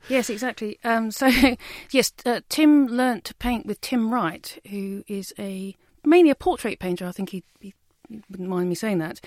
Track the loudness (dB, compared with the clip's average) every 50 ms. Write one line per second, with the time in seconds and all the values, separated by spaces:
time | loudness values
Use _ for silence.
0 | -6 -2 -2 0 0 -2 -4 -6 -6 -8 -6 -6 -8 -10 -10 -6 -4 -2 0 0
1 | -2 -4 -2 0 2 4 4 4 4 2 2 0 -8 -16 -18 -18 -8 -2 0 2
2 | 2 0 -2 -6 -4 -2 -2 -4 -4 -4 0 4 6 6 8 6 6 4 2 0
3 | 0 0 0 -4 -8 -12 -10 -6 -4 -2 -2 -2 -4 -6 -8 -8 -6 -2 -2 0
4 | 0 0 0 0 -2 -2 -4 -8 -14 -16 -18 -18 -16 -12 -10 -8 -8 -8 -8 -10
5 | -10 -10 -10 -10 -10 -10 -12 -12 -10 -10 -10 -10 -10 -12 -12 _ _ _ _ _
6 | 4 6 8 8 8 8 6 4 0 -2 -2 -2 -2 -6 -6 -4 -4 -4 -4 -4
7 | -6 -8 -8 -8 -8 -8 -8 -12 -14 _ _ _ -20 -20 -20 _ _ _ _ _
8 | _ -20 -20 -20 -18 -16 -12 -10 -6 -4 -2 0 0 0 -2 -2 -2 -2 -2 -2
9 | -2 -4 -8 -12 -18